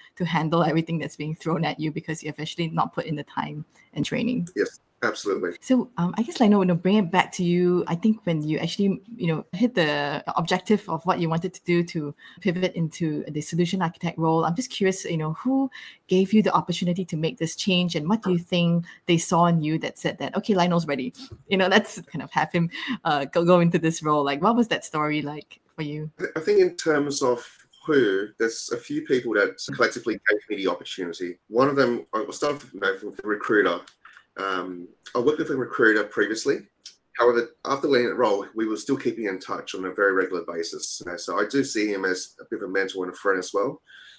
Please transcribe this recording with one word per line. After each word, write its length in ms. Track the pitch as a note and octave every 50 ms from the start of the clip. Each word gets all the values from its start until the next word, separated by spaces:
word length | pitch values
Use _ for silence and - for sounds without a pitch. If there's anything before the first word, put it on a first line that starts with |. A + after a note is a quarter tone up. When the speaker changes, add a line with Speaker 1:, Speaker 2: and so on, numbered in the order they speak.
| - _ _
Speaker 1:
to 100 | - F3+
handle 380 | D#3 E3+ D3+ E3 D3+ E3 E3+ D#3
everything 340 | C#3 D3 E3 E3 - E3+
that's 180 | D#3 D#3 D#3 -
being 200 | - D3+ D#3 D#3
thrown 280 | - - D#3+ D#3+ D#3 D#3
at 160 | D3 - -
you 120 | D#3 D#3
because 320 | D3+ D#3+ - - D#3 - -
you've 160 | D3+ - -
actually 300 | D#3 - - - E3 D#3+
not 220 | E3 D#3+ - - -
put 120 | E3+ -
in 100 | E3 D3+
the 80 | D3 C#3+
time 400 | - - D#3+ D3+ D3+ D3+ D3+ - - _ _ _ _ -
and 100 | D3+ -
training. 440 | - - - - - - - F3 - -
Speaker 2:
Yes. 240 | G2+ F#2+ - - - _ _ _ _ A#2+
Absolutely. 500 | A2+ - - - G2+ F#2+ - F#2 F2 F2 -
Speaker 1:
So, 280 | - - C4 A#3+ - - _
um, 160 | - E3+ F3+ -
I 60 | G#3+
guess, 180 | A#3 F4 F4+ -
like, 120 | A#3+ G#3
you 120 | G#3 G3+ F#3
know, 120 | F3+ F3
bring 220 | E3 - F#3 G#3
it 120 | A3 F#3+ E3
back 220 | F#3+ F3+ F3+ -
to 120 | - - F3
you. 400 | F3 F3 F3 F3+ F3+ F3+ F3 -
I 80 | - E3
think 240 | E3+ - A3 G#3+ - -
when 180 | F3 E3 D3+ D3+
you 160 | D3+ D#3 -
actually, 420 | E3 E3+ - - G3+ G3 F3 - - - -
you 100 | - -
know, 180 | E3 D#3+ D3+ - _
hit 220 | - F3+ B3 A3+ -
the 500 | F#3 D#3+ D3 D3 C#3+ C#3+ C#3+ D3 - - - -
objective 500 | - E3 - F#3 F3+ - - G#3+ G3 -
of 160 | F3+ D#3+ D#3 -
what 120 | F3+ F3+ F3
you 80 | E3
wanted 280 | D#3+ E3 E3 F3+ F3+ -
to 60 | - -
do 200 | F3 F3 F3 E3+
to 280 | F3 - E3 D3 C#3+ - - - - - -
pivot 340 | - F#3+ E3+ F3+ F#3 E3+ -
into 480 | E3+ E3 D#3 - - E3+ D#3 D3+ D3 -
the 140 | - D3+ D3+
solution 400 | D3+ - E3 E3+ F3 E3+ G3 F#3+
architect 380 | F3 E3+ - - F3 D#3+ - D#3+
role, 260 | E3 D#3+ D#3+ E3 D#3+
I'm 80 | E3 E3+
just 140 | B3+ - -
curious, 340 | - - G3 F#3+ F#3+ F#3+ -
you 140 | - E3+
know, 160 | D#3 D#3 D#3 D#3+
who 380 | - - B3+ C4+ C4+ C4+ C4 - - - - - - _
gave 280 | - F#3 F#3 G3 F#3+ A3
you 100 | G#3+ G3
the 100 | F#3+ -
opportunity 500 | E3 E3 - E3+ - F#3 F3 F3 G3 F3+
to 140 | - E3+
make 220 | D3+ E3 D#3+ - -
this 160 | E3 D#3+ -
change, 400 | - - G3+ F3+ F3 F3+ E3+ E3+
and 120 | D#3 D3+
what 140 | F3 A3+ A3+
do 100 | - F#3
you 60 | F3+
think 480 | E3+ F3 - F#3 F3 E3+ E3+ E3+ E3+ E3+ - - - _
they 100 | - E3+
saw 300 | E3 - - F3+ E3 F3
in 120 | F3 E3+ D#3+ D3
you 160 | D3+ D#3+ D#3+
that 180 | D#3 - -
said 220 | - - D#3+ - -
that, 160 | C#3 - -
"Okay, 160 | G3 - - G3+
Lionel's 320 | F3+ F3 F3+ E3+ E3+ D#3+
ready"? 300 | D3+ C#3+ B2+ B2+ B2 - - - - - - _
You 100 | - G3
know, 100 | F#3+ F#3
let's 320 | F#3+ G3 A3 G#3+ - - F3+
kind 200 | - - - C#3+
of 80 | B2 -
have 220 | - D#3 D#3 -
him, 180 | - E3+ E3+ E3 - - - - A#3+ - -
uh, 220 | E3 D3 C#3+ C#3
go, 180 | D3+ - F3 E3+
go 160 | E3+ F3+ F3
into 200 | E3+ E3+ F3 E3
this 240 | E3 D#3+ D#3+ - D#3
role. 200 | D3+ D3+ D3 C#3
Like, 160 | C#3+ C#3+ C#3+ E3+
what 120 | A3 A#3
was 120 | A#3+ A#3
that 180 | A#3 B3+ - -
story 380 | - - D#3 D3+ D3+ D3+ D3+ C#3+
like 360 | C#3+ D3+ D3+ - _ - - _ _ _
for 60 | -
you? 300 | D#3 C#3+ D3+ D3+ D#3 D3+ - -
Speaker 2:
I, 60 | F3+ - -
I 60 | D#3+
think 180 | D#3 G#3 G#3 G3
in 160 | F#3 F3 -
terms 460 | - - E3 D3 C#3+ C#3+ C#3+ C3+ - C#3
of 200 | B2 A#2+ A#2+ - - - - _ _ _ _ -
who, 400 | D#3+ D3+ C#3 A#2 G2+ F#2+ G2 G#2 G#2 -
there's 320 | - A2+ A2+ - - - -
a 60 | -
few 240 | A#2+ - - D3 D3+ D3+
people 260 | - C#3 B2 A#2+ A#2 G#2
that 260 | G#2 G2 F#2+ - - - - F#2
collectively 460 | - A#2 A2 - - - A#2 G#2 G2+ - G#2+
gave 120 | G#2 G#2 -
me 160 | - G#2 G2 F#2+
the 60 | F2+
opportunity. 680 | F2 - F2+ - - F#2+ F2+ F2 E2 - F2+ F2+ F2 - _
One 220 | - G#2+ A#2+ C3+ C#3+
of 60 | C#3
them, 300 | C#3 B2+ A#2+ A#2+ - - - -
I'll 180 | A2 G#2+ -
start 220 | - - D3+ D3 C#3 C#3
with, 100 | B2 G#2+ -
you 40 | G2
know, 140 | G2 G2 F#2+ -
from 160 | G#2+ G2+ G2+
the 120 | - -
recruiter. 520 | G#2+ G#2 G2+ - - A2+ G#2 F#2+ F2+ F2 F2 - - - _ - - - - _ _ _
Um, 500 | - G2 G2 F#2+ F2+ F2+ F#2 F2+ F2 F2 - _ _ - - -
I 60 | B2
worked 200 | A#2+ D3 D3+ E3
with 100 | D#3 -
a 60 | C#3+
recruiter 480 | C3 A#2 - - - A#2 G#2+ G#2+ G#2+ G2+
previously. 540 | - - A#2 G2+ G2+ A2 - - C#3 E3 - - _ _ _ - - - _ _ _ -
However, 320 | - A#2 B2 A#2+ A#2+ A#2 - - _ -
after 220 | - C#3 C3+ - D3
landing 220 | C3+ A#2+ A#2+ G#2
that 40 | E2
role, 300 | A2 A#2+ G#2+ G2 G2 G2 - -
we 100 | A2 A2
were 120 | A2 G#2+
still 180 | G2+ - - C3+
keeping 300 | C3 - B2 A2 A#2 A2
in 140 | G2 F#2+ F#2
touch 360 | - - F#2+ - - - -
on 80 | F#2 F#2
a 80 | F2+
very 220 | - G#2 G2+ G2 F#2
regular 300 | F#2+ F#2 - F#2 E2+ E2
basis. 560 | E2+ E2+ E2+ E2 - - D2+ - - - - F2
You 60 | F2
know, 60 | F2
so 200 | E2+ - F#2+ F2+
I 80 | G2+ G#2+ -
do 160 | C3+ C#3 B2+
see 260 | - - G#2+ G#2 G#2
him 140 | G2+ F#2+ F#2+
as 300 | F#2 F2+ F2+ - - _ -
a 60 | - -
bit 140 | A2+ F2+ G2
of 60 | F#2
a 20 |
mentor 320 | F#2+ G2 F#2+ F#2 F#2+ F#2+ F2+
and 100 | F2+ F2+
a 40 |
friend 200 | - - G2+ F#2+
as 160 | F#2 F2+ - -
well. 280 | G2 G#2+ C#3 F3 - _ - - - - - -